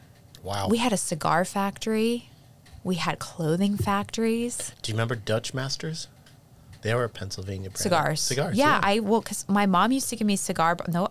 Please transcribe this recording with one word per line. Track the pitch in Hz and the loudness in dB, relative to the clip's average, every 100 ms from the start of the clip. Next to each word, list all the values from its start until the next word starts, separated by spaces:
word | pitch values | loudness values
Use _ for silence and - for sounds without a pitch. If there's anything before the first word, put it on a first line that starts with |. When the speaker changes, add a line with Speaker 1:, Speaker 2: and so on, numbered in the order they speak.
| - - - - | -20 -20 -20 -14
Speaker 1:
Wow. | - 202 196 | -8 -4 0
Speaker 2:
We | 226 | 2
had | 240 | 2
a | 190 | 0
cigar | - 160 160 156 | -2 -2 2 2
factory. | 185 202 196 - 226 220 226 240 - - - - - - 180 | 2 -2 -2 -4 -2 0 0 -2 -6 -20 -20 -20 -20 -10 -4
We | 180 | -2
had | 165 147 | -2 -4
clothing | - - 160 170 202 202 | -6 -4 0 2 2 2
factories. | 214 202 202 - 226 226 240 - - - | 0 0 -2 -2 0 0 -2 -6 -10 -10
Speaker 1:
Do | - | -4
you | 110 | -2
remember | 117 123 | 0 -2
Dutch | 101 110 - | 0 -2 -2
Masters? | 131 131 - 160 160 - - - - - - - - | -6 -6 -4 -6 -8 -10 -16 -20 -20 -20 -20 -20 -6
They | 107 120 | 0 0
were | |
a | 117 | 0
Pennsylvania | - 95 - 95 95 95 | -4 -10 -8 -8 -8 -8
brand. | - | -4
Speaker 2:
Cigars. | 202 170 147 151 | 0 2 2 0
Speaker 1:
Cigars, | - 127 165 214 | 0 0 0 4
Speaker 2:
Yeah, | 294 | 4
Speaker 1:
yeah. | 247 | 4
Speaker 2:
I, | 196 208 | 4 2
well, | 202 226 | 2 2
'cause | - 214 - | 0 -8 0
my | 202 202 | 2 4
mom | 180 214 | 4 4
used | 262 - | 2 -2
to | 233 | -2
give | 208 | 0
me | 196 | 0
cigar, | - 185 165 | 0 2 2
but | 170 - | 2 0
no, | 170 190 | 0 0